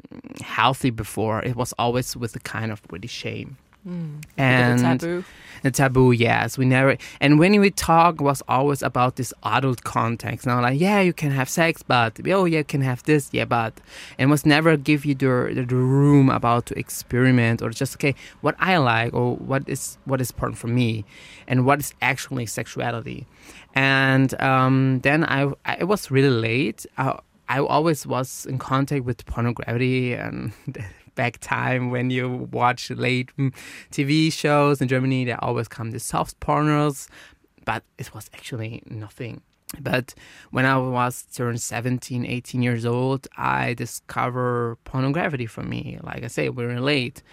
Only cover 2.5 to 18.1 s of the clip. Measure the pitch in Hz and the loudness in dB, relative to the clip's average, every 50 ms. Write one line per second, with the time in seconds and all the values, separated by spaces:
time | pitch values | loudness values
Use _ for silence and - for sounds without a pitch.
2.5 | - 110 110 113 107 101 _ - - 87 98 113 - - - 113 110 110 110 139 | -8 -6 -6 -6 -8 -8 _ -14 -14 -12 -12 -12 -12 -10 -10 -8 -8 -8 -10 -12
3.5 | 139 - _ _ _ _ _ 190 180 175 165 156 147 151 151 - _ - 139 131 | -16 -20 _ _ _ _ _ -12 -10 -8 -8 -8 -10 -14 -16 -16 _ 0 2 4
4.5 | 127 127 123 123 123 123 123 123 127 123 160 165 175 180 180 - - - - - | 4 4 4 4 4 4 4 4 2 2 0 -4 -4 -6 -6 -10 -16 -20 -20 -20
5.5 | - - - 139 120 - 143 135 127 131 131 127 123 117 117 113 117 113 110 117 | -20 -4 -2 -2 2 2 2 4 6 6 6 6 6 6 4 2 2 0 0 -2
6.5 | - - 131 127 131 127 131 135 123 - - - - - - 143 147 151 165 190 | -2 0 2 4 4 4 4 4 2 2 -4 -14 -8 0 4 6 6 8 8 6
7.5 | 208 208 196 202 - - - - 165 165 165 175 170 156 143 139 139 135 - - | 6 6 4 4 2 0 0 4 4 6 6 4 4 2 0 0 0 -2 -2 -2
8.5 | 120 127 135 147 143 131 - 127 - 123 123 127 - - 123 - - _ - 104 | 0 2 2 2 0 0 -2 -2 0 2 0 0 0 -2 -8 -8 -8 _ -4 0
9.5 | 107 123 131 135 123 - - - - 120 117 113 117 110 - 110 117 117 - 127 | 0 2 2 0 -2 -2 -4 -4 -2 0 0 0 -2 -4 -6 -8 -8 -4 -2 -2
10.5 | 123 123 120 123 131 139 175 190 208 202 190 180 165 - - 147 139 139 131 - | 0 2 2 0 2 2 2 2 4 4 4 2 2 0 -2 -2 0 0 -2 -2
11.5 | - - 165 165 160 - - - 131 123 120 113 113 - - 143 180 196 185 175 | 0 0 2 2 0 -4 -2 0 2 2 2 2 -2 -4 -2 0 2 2 2 2
12.5 | 165 156 151 - - 143 135 131 127 120 - - 151 151 139 - - 123 117 117 | 2 0 -2 -2 -2 -2 0 0 -2 -4 2 2 2 2 2 0 -4 -4 -2 0
13.5 | 123 117 113 113 - - - - - - - - - - 127 135 147 143 - 156 | 0 0 0 -2 -6 -10 -20 -20 -20 -20 -20 -18 -4 0 4 4 4 4 6 4
14.5 | 147 147 160 165 160 147 135 151 151 147 143 147 143 131 135 131 127 123 123 101 | 4 6 6 4 4 4 4 2 0 2 2 -2 -2 2 2 2 2 2 0 -2
15.5 | - 127 131 120 123 127 127 127 135 139 143 143 143 143 135 131 120 117 - 120 | -2 -4 -2 0 0 2 2 4 4 6 6 8 8 8 8 6 4 4 2 2
16.5 | 120 120 117 - - - - - - - - - - 120 127 131 127 123 117 113 | 2 2 0 -2 -6 -8 -8 -8 -8 -12 -8 -4 0 2 4 6 6 6 4 4
17.5 | 117 113 117 113 113 - 139 131 - - - 143 | 2 0 -2 -6 -4 -4 -6 -6 -4 -2 -2 -2